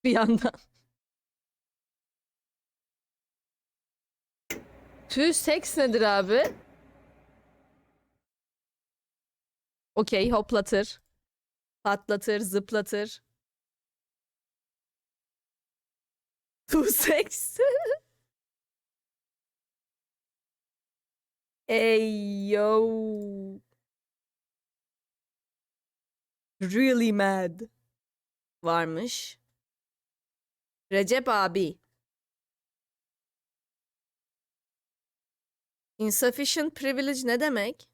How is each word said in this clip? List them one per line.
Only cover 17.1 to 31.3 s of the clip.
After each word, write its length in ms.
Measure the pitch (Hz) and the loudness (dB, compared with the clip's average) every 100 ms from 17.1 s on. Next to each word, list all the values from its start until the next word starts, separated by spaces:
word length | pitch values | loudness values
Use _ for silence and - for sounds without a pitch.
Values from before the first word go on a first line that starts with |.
| 302 - - - - | 0 0 -6 -10 0
<laughs> 440 | 539 523 659 605 _ _ _ _ _ _ _ _ _ _ _ _ _ _ _ _ _ _ _ _ _ _ _ _ _ _ _ _ _ _ _ _ _ _ _ _ - | 2 2 -2 -4 _ _ _ _ _ _ _ _ _ _ _ _ _ _ _ _ _ _ _ _ _ _ _ _ _ _ _ _ _ _ _ _ _ _ _ _ -4
Ey 800 | 226 226 220 220 214 202 202 196 | 0 4 2 2 -4 -6 -6 -2
yo. 1120 | 208 208 220 226 226 220 208 202 196 190 196 _ _ _ _ _ _ _ _ _ _ _ _ _ _ _ _ _ _ _ _ _ _ _ _ _ _ _ _ _ _ | 2 4 2 2 -2 -6 -6 -8 -10 -12 -16 _ _ _ _ _ _ _ _ _ _ _ _ _ _ _ _ _ _ _ _ _ _ _ _ _ _ _ _ _ _
Really 500 | 185 208 262 240 226 | -2 2 4 4 2
mad. 500 | 202 196 190 180 170 226 _ _ _ _ _ _ _ _ _ | 2 2 2 -2 -6 -18 _ _ _ _ _ _ _ _ _
Varmış. 760 | 165 170 165 160 240 - - - _ _ _ _ _ _ _ _ _ _ _ _ _ _ _ | -2 0 -2 -4 -6 -8 -12 -18 _ _ _ _ _ _ _ _ _ _ _ _ _ _ _
Recep 360 | 196 196 254 | 0 2 0
abi. 480 | 247 | 2